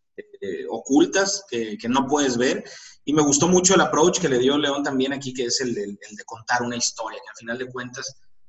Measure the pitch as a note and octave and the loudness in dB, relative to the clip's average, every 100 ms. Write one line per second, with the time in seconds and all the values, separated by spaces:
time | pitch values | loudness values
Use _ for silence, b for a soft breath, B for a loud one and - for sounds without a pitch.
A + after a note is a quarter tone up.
0 | _ - - - G2 - - A2 - C#3+ | _ -20 -20 -12 -10 -8 -8 -8 2 4
1 | F3 F#3+ G3 - - A#2+ A2 G#2 A#2 C3 | 4 2 0 -2 -6 -6 -6 -6 0 0
2 | B2+ D3 C#3 A#2 C3 F3+ - B B B | 2 0 2 2 0 0 -8 B B B
3 | - D3+ D3 C3+ E3+ F#3 F3+ F#3 D3 D3 | -2 2 4 4 4 4 6 4 4 4
4 | F3 F3+ D#3+ B2 C3 D3 C#3+ C#3 C#3+ C3+ | 4 4 0 2 4 2 0 0 -2 0
5 | B2+ C3+ C3 B2+ A#2+ - B2+ G#2 G2+ G2+ | 0 -2 -8 -6 -2 -2 -2 -4 -6 -12
6 | - G#2 - A2+ - A#2+ A#2+ A#2+ - - | -16 -18 -16 -14 -4 -2 -2 -4 -4 -6
7 | A2+ G#2 - - A#2 B2 B2+ B2+ B2 C3 | -12 -12 -16 -16 -10 -8 -8 -10 -12 -12
8 | - - - - | -14 -16 -20 -20